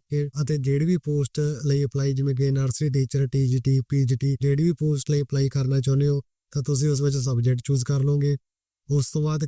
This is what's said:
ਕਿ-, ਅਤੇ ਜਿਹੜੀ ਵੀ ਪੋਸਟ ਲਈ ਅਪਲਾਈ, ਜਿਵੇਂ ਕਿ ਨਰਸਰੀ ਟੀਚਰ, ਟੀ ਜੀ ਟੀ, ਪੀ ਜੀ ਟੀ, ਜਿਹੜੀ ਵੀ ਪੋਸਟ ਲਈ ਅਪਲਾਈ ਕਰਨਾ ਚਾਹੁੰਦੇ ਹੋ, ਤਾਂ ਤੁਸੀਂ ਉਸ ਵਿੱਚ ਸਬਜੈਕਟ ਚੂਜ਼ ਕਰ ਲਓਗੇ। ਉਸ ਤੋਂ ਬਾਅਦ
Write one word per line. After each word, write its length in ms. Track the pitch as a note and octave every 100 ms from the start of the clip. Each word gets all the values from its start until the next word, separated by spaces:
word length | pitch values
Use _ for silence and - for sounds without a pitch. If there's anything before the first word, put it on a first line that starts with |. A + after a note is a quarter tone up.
| -
ਕਿ-, 200 | D3 D3 C#3+
ਅਤੇ 140 | D3 D3+
ਜਿਹੜੀ 280 | C3 C#3+
ਵੀ 120 | E3 F3+
ਪੋਸਟ 440 | D3 D3 C3+ - D3 C#3 C#3+
ਲਈ 180 | C#3
ਅਪਲਾਈ, 280 | C#3 C#3 C#3
ਜਿਵੇਂ 220 | C3+ C#3
ਕਿ 160 | C3 C#3
ਨਰਸਰੀ 400 | C3+ C3+ - D3+
ਟੀਚਰ, 360 | C3+ C3 C#3 C3+
ਟੀ 200 | C#3 C3
ਜੀ 140 | C3
ਟੀ, 160 | C3+ C3+
ਪੀ 240 | - C#3
ਜੀ 120 | B2+ C3
ਟੀ, 200 | C#3 C3+
ਜਿਹੜੀ 240 | C#3+ C#3
ਵੀ 80 | E3+
ਪੋਸਟ 380 | D#3+ D#3 D3 C#3
ਲਈ 120 | D3
ਅਪਲਾਈ 260 | C#3 C#3 C#3
ਕਰਨਾ 320 | C#3 C3 C3+
ਚਾਹੁੰਦੇ 280 | C3 C3+ C#3+
ਹੋ, 120 | C#3+ - _ _
ਤਾਂ 80 | D3
ਤੁਸੀਂ 260 | C3+ C3+ D3+
ਉਸ 120 | C#3
ਵਿੱਚ 160 | C#3+ C#3
ਸਬਜੈਕਟ 440 | B2+ A#2+ B2 B2
ਚੂਜ਼ 200 | - C3+
ਕਰ 180 | B2 C#3
ਲਓਗੇ। 340 | C#3 C#3+ C#3+ C#3 _ _ _ _ -
ਉਸ 200 | C#3+ C3
ਤੋਂ 100 | D#3
ਬਾਅਦ 240 | D3+ D#3